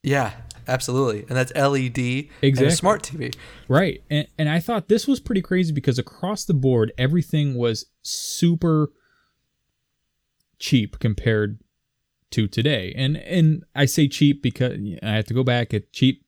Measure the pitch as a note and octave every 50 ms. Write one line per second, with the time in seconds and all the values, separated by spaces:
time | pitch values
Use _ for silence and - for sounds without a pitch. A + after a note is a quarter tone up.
0 | - C3+ C#3 C#3 A#2+ G#2 - - - - - - - - B2+ B2+ - - B2 C3
1 | C#3 A#2+ G#2+ G#2 G#2 - B2 B2+ B2+ B2+ - D3 C#3 C#3 C#3+ C3+ C3 B2 A#2 C3+
2 | B2 B2 B2 C3+ - - - - - C#3 C3+ B2+ C3+ D3 E3+ D#3+ - F#3+ G#3+ -
3 | - - C3 D#3 A#2+ - - - - - - - - - B2+ D#3 G3 E3 - -
4 | - _ D3 D3 D3+ _ _ - D#3 D3+ D#3 E3+ E3 - A#3 G3+ - - G#3+ A#3
5 | - C#4+ C4+ - - - A#3 F#3+ F3+ - F#3 F#3 F#3 D#3+ D3+ C#3+ - - A#2+ B2+
6 | B2 - - - - F#3 G#3+ G3+ - - F3 C#3 B2+ C3 B2+ A#2 A2 A#2+ - -
7 | B2+ C3 D#3+ F3 D#3 - - D3+ D3 C#3+ C3 A#2+ A#2+ A#2 A2+ - - _ _ _
8 | _ - - - - - - - - E3+ E3+ E3 - E3 D#3+ D3+ D3+ D3 _ _
9 | _ _ _ _ _ _ _ _ _ _ _ _ _ _ _ _ _ _ _ _
10 | _ _ _ _ _ _ _ _ _ _ _ _ - - C#3+ B2+ G#2 - - -
11 | - A2+ G2+ - - A#2+ A2 G#2+ G#2+ G#2 A2 - _ _ _ _ _ _ _ _
12 | _ _ _ _ _ _ - A#2 G#2+ G2 - A#2+ A#2 D3 C#3+ G#2+ F#2 F#2 - A2+
13 | C3+ C3+ D3+ - - - - F3 D#3+ D#3 D#3 - - _ _ C3+ C#3+ B2+ - -
14 | D3 C#3 - - D3+ C#3+ C#3 C#3 - B2 - - B2+ B2 - G2+ G2+ G#2 - -
15 | - A2 G#2 A2 G#2+ - A2+ B2 C3 B2+ A#2+ A#2+ A#2+ - - G#2 - _ - -
16 | C3 C3 - _ _